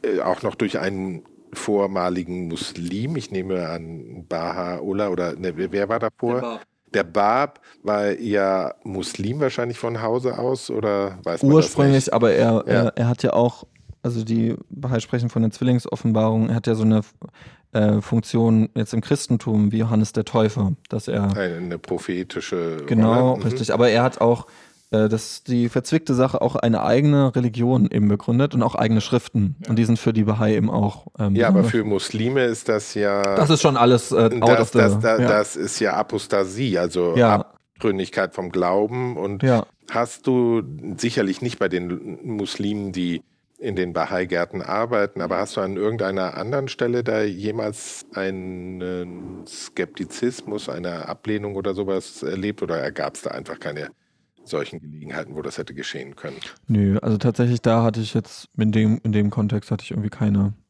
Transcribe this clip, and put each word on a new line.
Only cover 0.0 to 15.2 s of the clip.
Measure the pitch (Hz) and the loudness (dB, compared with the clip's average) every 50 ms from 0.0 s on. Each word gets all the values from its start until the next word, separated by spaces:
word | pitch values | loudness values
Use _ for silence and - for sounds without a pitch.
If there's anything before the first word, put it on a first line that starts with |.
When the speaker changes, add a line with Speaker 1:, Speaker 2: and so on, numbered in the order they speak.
| - | -2
Speaker 1:
äh, | 113 98 85 | -2 -2 0
auch | - 92 92 - - | 0 -2 -2 -2 -4
noch | 104 - | -6 -4
durch | - 113 98 - | -2 -4 -2 -2
einen | 78 76 98 98 95 95 95 90 80 - - - - - - | -2 -4 -4 -4 -4 -6 -6 -8 -10 -12 -18 -20 -20 -20 -18
vormaligen | - - - - 104 101 101 95 95 95 90 90 90 90 87 85 90 90 90 | -14 -10 -4 0 0 2 2 0 0 -2 0 0 -2 -2 -4 -6 -6 -6 -6
Muslim, | 82 82 78 - - - - 85 87 87 101 117 139 165 | -6 -6 -8 -8 -10 -8 -8 -8 -6 -4 -4 -4 -4 -4
ich | 139 110 - | -6 -8 -6
nehme | 101 95 92 95 95 90 87 | -6 -6 -4 -2 -4 -4 -4
an, | 80 85 85 82 80 82 80 - - - - 85 - | -4 -6 -8 -10 -10 -12 -14 -14 -14 -16 -16 -10 -6
Baha'u'llah | 87 82 82 85 85 92 87 87 90 87 - 98 95 101 107 101 | -6 -4 -4 -4 -4 -4 -6 -6 -6 -6 -4 -4 -2 0 0 0
oder, | 90 85 87 85 78 | 0 -2 -2 -4 -4
ne, | 78 92 90 80 | -4 -6 -6 -4
wer, | 80 95 90 | -4 -6 -2
wer | 87 101 101 98 | -2 -2 0 0
war | 113 113 | 0 -2
davor? | 117 107 _ _ - 117 120 | -2 -4 _ _ -2 -2 -2
Speaker 2:
Der | 123 | -2
Bab. | 123 117 113 107 - _ _ _ _ _ - | -4 -6 -8 -10 -14 _ _ _ _ _ -2
Speaker 1:
Der | 107 98 | -2 -2
Bab | 85 82 104 101 104 117 131 143 143 - - _ - - _ - | 0 2 2 4 4 4 2 2 -2 -4 -18 _ -20 -20 _ -2
war | 101 104 104 104 101 98 - | -2 0 2 2 0 -2 -2
ja | 117 110 101 101 98 95 95 95 87 69 - _ _ | -2 0 0 2 2 2 2 0 0 -4 -6 _ _
Muslim | - 95 95 - - - - 98 104 123 151 | -8 -6 -6 -6 -6 -6 -6 -4 -4 -2 0
wahrscheinlich | 147 131 - - 120 120 120 - | -2 -2 0 -2 -4 -4 -4 -6
von | - 117 117 113 | -6 -4 -4 -2
Hause | 113 110 117 123 123 127 117 | -2 0 -2 0 0 -2 -4
aus, | - 117 127 131 127 - - | -2 -2 -2 -2 -2 -4 -6
oder | 123 110 107 107 101 101 98 98 95 92 - | -2 0 2 2 2 0 0 -2 -6 -6 -4
weiß | 90 85 - | -4 -2 2
man | - 139 147 | 4 6 8
das | 156 - | 6 6
Speaker 3:
Ursprünglich, | 160 - 151 139 139 139 135 131 | 4 2 2 4 6 4 4 2
Speaker 1:
nicht? | - - | 2 2
Speaker 3:
aber | 117 117 113 - | 4 4 6 6
er, | - 117 117 113 | 6 6 4 4
Speaker 1:
Ja. | 110 - | 2 2
Speaker 3:
er, | - 110 117 120 113 - | 2 2 2 2 2 0
er | - 117 | 0 0
hat | 120 120 - - | 0 0 0 0
ja | 127 - | 2 4
auch, | 101 120 123 - - - _ _ _ _ - - _ - | 4 2 2 0 -4 -20 _ _ _ _ -20 -20 _ -6
also | 123 120 113 110 | -4 -4 -2 -2
die | 110 113 113 113 113 120 - - _ | 0 0 0 2 0 -2 -4 -10 _
Bahai | - - 131 127 127 113 | -14 -8 -4 -2 -2 -2
sprechen | - - - 123 | -2 -2 -2 -2